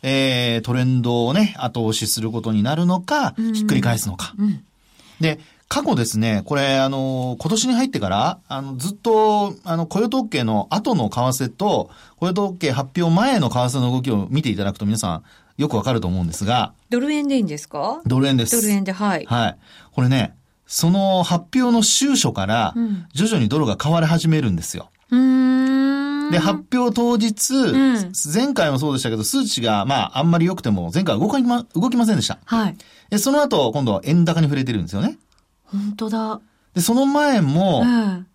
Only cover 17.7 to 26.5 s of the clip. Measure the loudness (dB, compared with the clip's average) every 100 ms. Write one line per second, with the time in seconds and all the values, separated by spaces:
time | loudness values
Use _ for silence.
17.7 | -6 -6 -4 -2 0 2 2 0 0 0
18.7 | 0 -2 -2 -2 -2 -2 -2 -2 -4 -20
19.7 | -20 -10 -2 2 2 -2 -6 _ _ _
20.7 | 0 2 2 2 2 2 -2 0 0 4
21.7 | 2 2 2 2 2 0 -2 0 0 0
22.7 | -2 -4 -4 -6 -2 0 0 0 0 0
23.7 | -2 0 2 2 2 2 2 2 -2 -4
24.7 | -12 -14 _ _ 2 4 4 4 2 2
25.7 | 2 2 0 -4 -4 0 0 0